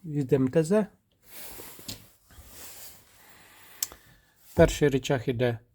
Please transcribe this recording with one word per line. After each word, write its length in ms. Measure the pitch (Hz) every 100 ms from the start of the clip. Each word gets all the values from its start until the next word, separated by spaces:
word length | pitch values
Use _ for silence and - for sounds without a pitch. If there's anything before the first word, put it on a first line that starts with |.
від 280 | 165 147 131
М 160 | 143 131
Т 160 | 165
З. 220 | 160 208 208 _ _ _ - - - - - - - - - _ _ - - - - - - - _ - - - - - - - - - - - _ _ - -
Перший 320 | 160 - 147
рычаг 400 | 135 - 135 113
іде 300 | 120 123 117 _